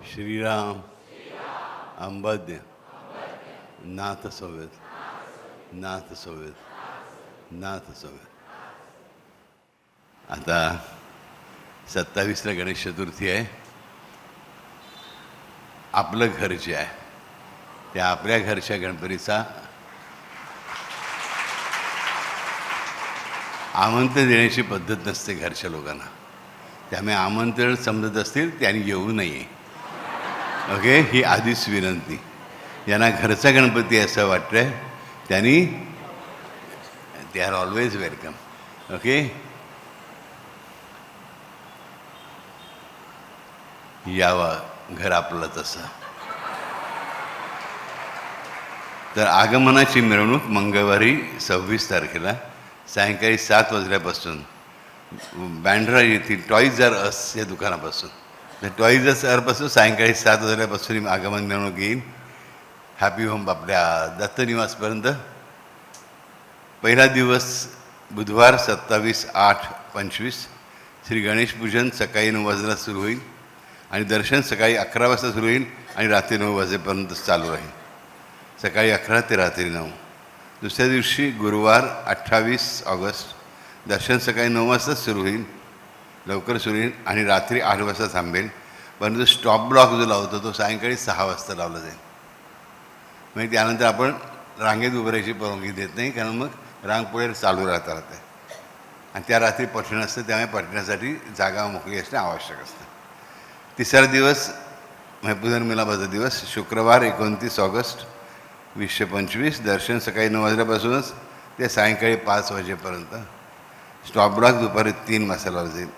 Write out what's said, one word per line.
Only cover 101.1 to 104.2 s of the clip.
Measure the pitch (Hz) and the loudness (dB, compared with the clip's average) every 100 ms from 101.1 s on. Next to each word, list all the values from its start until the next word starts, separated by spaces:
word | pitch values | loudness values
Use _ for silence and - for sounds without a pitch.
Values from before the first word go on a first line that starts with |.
| 151 - 101 | -8 -12 -2
जागा | 95 95 104 | -2 -2 -6
मोकळी | 98 87 101 | -6 -8 -8
असणे | 90 135 | -6 -4
आवश्यक | 92 85 - 73 | -4 -6 -10 -14
असतं. | 64 - - - - - - - - - - - | -16 -18 -20 -20 -20 -20 -20 -20 -20 -20 -20 -8
तिसरा | 120 135 135 | 6 8 8
दिवस | 135 | 8